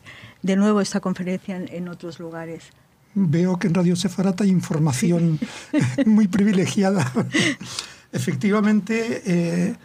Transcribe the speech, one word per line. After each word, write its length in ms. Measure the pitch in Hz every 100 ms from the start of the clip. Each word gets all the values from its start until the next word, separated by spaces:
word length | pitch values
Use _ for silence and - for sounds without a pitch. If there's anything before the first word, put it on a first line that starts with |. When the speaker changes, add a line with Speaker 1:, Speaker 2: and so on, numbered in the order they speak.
| - - - -
Speaker 1:
de 140 | 185 196
nuevo 240 | 208 208
esta 200 | 190 202
conferencia 560 | 190 185 180 185 - 185
en, 120 | 175
en 160 | 175 180
otros 300 | 170 175 165
lugares. 460 | 165 165 165 160 - _ _ _ _
Speaker 2:
Veo 440 | 202 175 165 185 180
que 100 | 180
en 60 |
Radio 200 | 175 175
Sefarat 460 | 175 196 - 190 185
hay 80 | 202
información 880 | 180 - 160 151 123 170 170 170 156 - - -
Speaker 1:
Sí. 340 | 302 127 277
Speaker 2:
<laughs> 20 | 220
muy 200 | 214 202
privilegiada. 840 | 180 208 190 - 214 190 196 123 233 - 320 339 254
<laughs> 500 | - - - - -
Efectivamente, 1080 | - 175 127 202 214 208 214 - 226 226 -
eh, 500 | 196 175 170 175 185 240